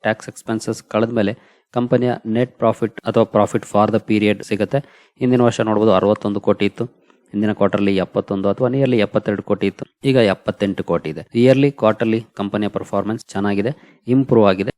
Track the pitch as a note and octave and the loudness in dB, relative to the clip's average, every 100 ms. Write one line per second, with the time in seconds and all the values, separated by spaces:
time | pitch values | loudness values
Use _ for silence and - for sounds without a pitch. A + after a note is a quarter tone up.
0 | G#2+ A2 - - - A2+ - A2 - G#2+ | -2 -4 -6 -18 -8 -6 -6 -10 -4 -2
1 | A2+ A#2+ G2 A#2 _ _ _ - A#2+ B2+ | -2 0 -2 -4 _ _ _ -6 0 0
2 | B2 A#2+ A2+ A2 B2+ _ A2+ A2 A2 - | 0 -4 -4 -2 -2 _ -2 0 -4 -6
3 | - A2+ A2 A2 G#2 A#2+ - G#2 G#2 G#2+ | -4 0 2 2 0 -2 -2 0 2 0
4 | - G#2+ G#2 G2+ - G2+ G#2 C#3 - _ | 0 0 2 0 -4 -6 -2 -4 -6 _
5 | _ _ B2+ B2+ A#2+ A2 A2+ G#2+ A2 F#2 | _ _ 0 4 2 2 -2 2 4 4
6 | G2 G#2+ G#2 G2+ - G2+ G2+ - - _ | 2 0 -2 -4 -2 0 -2 -4 -10 _
7 | _ _ _ G#2 G#2+ G2+ G2+ G2+ G2+ G2 | _ _ _ -4 -2 0 0 0 0 0
8 | F2+ - G2 G2 F#2+ G2+ B2+ C3+ C3+ B2 | -2 -4 -4 -4 -2 -2 -2 0 0 0
9 | G2+ - - G2+ - G2+ G2 - - _ | 0 -2 -4 -6 -4 -2 -2 -6 -18 _
10 | C#3 C3 A2 F#2+ - - G2 F#2 F#2 E2+ | 0 2 2 0 -4 -4 -4 -4 -4 -4
11 | D#2 D#2 D#2 A#2 B2 C3 C#3+ C#3+ G#2+ G#2+ | -4 -12 -6 2 4 6 2 2 0 0
12 | A2+ A2+ A2+ - G2+ G#2 G#2 G2 F#2+ G2+ | 0 -2 -4 -8 -6 -2 -4 -6 -6 -4
13 | G2 A2+ - G2+ G2+ G2+ G#2+ D3+ _ _ | -4 -6 -8 -6 -2 -2 -4 -6 _ _
14 | - C3 C3 A#2 G2+ F#2+ G2+ | -2 0 4 4 4 2 -2